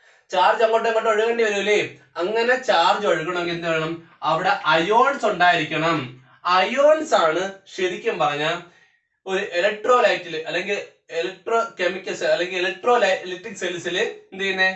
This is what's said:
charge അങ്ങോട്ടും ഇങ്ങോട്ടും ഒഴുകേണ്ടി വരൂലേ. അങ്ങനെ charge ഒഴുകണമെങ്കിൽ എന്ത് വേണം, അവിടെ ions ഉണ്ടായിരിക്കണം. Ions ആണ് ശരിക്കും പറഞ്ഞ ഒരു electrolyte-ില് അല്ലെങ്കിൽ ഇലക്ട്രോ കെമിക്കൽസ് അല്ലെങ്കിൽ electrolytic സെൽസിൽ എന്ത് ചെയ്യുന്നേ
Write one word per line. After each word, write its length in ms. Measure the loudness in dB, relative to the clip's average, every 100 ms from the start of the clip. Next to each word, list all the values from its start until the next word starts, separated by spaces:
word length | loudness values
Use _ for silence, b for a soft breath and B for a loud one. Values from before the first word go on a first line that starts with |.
| b b b
charge 320 | 2 2 4
അങ്ങോട്ടും 240 | 2 2 2
ഇങ്ങോട്ടും 220 | 0 2
ഒഴുകേണ്ടി 320 | 2 2 2
വരൂലേ. 540 | 0 0 2 0 0 -8 _ -6
അങ്ങനെ 380 | -2 0 0 0
charge 440 | 2 2 4 2 0
ഒഴുകണമെങ്കിൽ 480 | 0 -2 -4 -4
എന്ത് 140 | -4 -2
വേണം, 240 | -2 -2 -8 -14 b
അവിടെ 260 | -2 0 0
ions 800 | 0 2 2 4 4 4 2 -2
ഉണ്ടായിരിക്കണം. 960 | 2 4 2 0 -2 0 -2 -4 -12 b b
Ions 680 | 0 2 2 4 4 4 2
ആണ് 280 | 2 2 0 -2 -8 -14
ശരിക്കും 440 | -4 -4 -2 -4 -2
പറഞ്ഞ 260 | -2 -2 -4 -4 -8 b b b b b -6
ഒരു 160 | -4 -4 -2
electrolyte-ില് 840 | -2 0 2 4 4 0 -4 -10 -6
അല്ലെങ്കിൽ 320 | -6 -4 -6 -8 _ -10
ഇലക്ട്രോ 480 | -6 -6 -6 -4 -2 -2 -4
കെമിക്കൽസ് 440 | -4 -4 -8 -4
അല്ലെങ്കിൽ 340 | 0 0 -2 -4
electrolytic 920 | -6 -2 2 2 2 0 -4 -12 -12
സെൽസിൽ 440 | -8 -8 -6 -6 -4
എന്ത് 460 | -4 -6 -14 -8
ചെയ്യുന്നേ 260 | -4 0 0